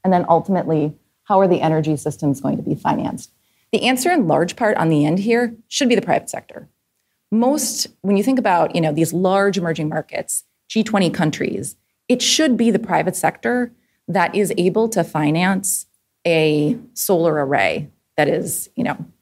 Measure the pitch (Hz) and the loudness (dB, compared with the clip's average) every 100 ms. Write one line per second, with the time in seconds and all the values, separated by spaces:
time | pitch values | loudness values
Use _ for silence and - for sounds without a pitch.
0 | 185 180 - 165 165 185 160 156 151 - | 2 0 4 2 2 -2 0 0 -2 -6
1 | _ _ - 196 190 180 160 160 156 147 | _ _ 0 2 4 2 2 0 0 -2
2 | 156 - 147 135 - - - - 160 - | -4 -4 -2 -2 -4 -4 -4 -4 -2 -2
3 | - - - _ _ _ _ 196 233 254 | -4 -8 -14 _ _ _ _ 0 2 2
4 | 294 349 170 143 175 - 220 - 160 151 | 2 2 2 2 0 0 0 2 2 2
5 | 147 180 208 233 240 - _ - 254 233 | 2 0 2 0 0 -6 _ -2 2 2
6 | 180 - - - - - - _ _ _ | 2 -2 -2 -12 -12 -20 -20 _ _ _
7 | _ _ _ 220 247 294 - - - _ | _ _ _ 0 2 0 -2 -6 -8 _
8 | 190 202 220 262 208 175 165 175 160 147 | 0 2 2 0 2 2 2 0 0 0
9 | 160 170 185 196 202 196 170 160 156 160 | 0 0 2 2 2 0 -4 -2 -4 -4
10 | - 151 - - _ _ _ 226 - 208 | -6 -10 -8 -10 _ _ _ -4 0 2
11 | 175 156 156 - - - 139 - _ _ | 0 2 -2 0 -6 -6 -8 -14 _ _
12 | - 247 - - 311 226 233 - 214 165 | -4 -2 0 2 2 4 2 2 0 0
13 | 165 - 151 - 233 247 240 _ _ _ | 0 -2 -2 -2 -4 -2 -4 _ _ _
14 | - 180 170 - 190 - 180 214 226 196 | -4 0 0 0 0 0 0 2 0 0
15 | 160 156 151 160 180 190 - - - _ | -2 0 0 2 0 0 -4 -6 -10 _
16 | _ _ 175 160 156 151 147 247 - - | _ _ 0 2 2 2 0 -2 -8 -8
17 | - 180 165 151 139 143 92 78 151 _ | 0 2 2 0 0 2 0 -2 -8 _
18 | _ - 147 156 170 - - - 147 - | _ 0 0 0 -4 -8 -8 -6 -6 -6
19 | 165 _ | -12 _